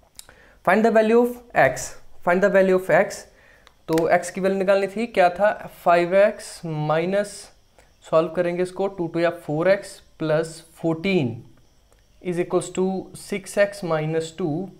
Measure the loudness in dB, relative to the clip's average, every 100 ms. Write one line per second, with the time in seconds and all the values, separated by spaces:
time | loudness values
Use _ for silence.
0 | _ -20 -20 -20 _ _ 0 4 4 4
1 | 4 4 2 -2 -4 2 2 2 -8 -14
2 | -18 -6 0 2 4 4 4 2 2 2
3 | 2 -4 -18 _ _ _ -20 _ -2 0
4 | 2 2 0 -4 -2 0 2 2 0 -4
5 | -4 2 2 2 0 0 -8 -4 2 2
6 | 4 4 2 2 -12 -14 -8 -4 0 0
7 | 0 -2 -4 -8 -20 _ _ _ _ _
8 | 0 0 2 -2 -4 -2 -4 -4 -6 -4
9 | -6 -2 -2 -2 -4 0 2 2 0 -20
10 | _ -8 -2 0 -2 -8 -20 -6 -4 -2
11 | 0 0 0 -4 -14 -20 _ _ _ _
12 | _ _ -6 -4 -2 -2 -4 -4 -2 -4
13 | -8 -16 -10 -10 -6 0 0 -2 -4 -2
14 | -2 -4 -4 -6 -4 -4 -6 -14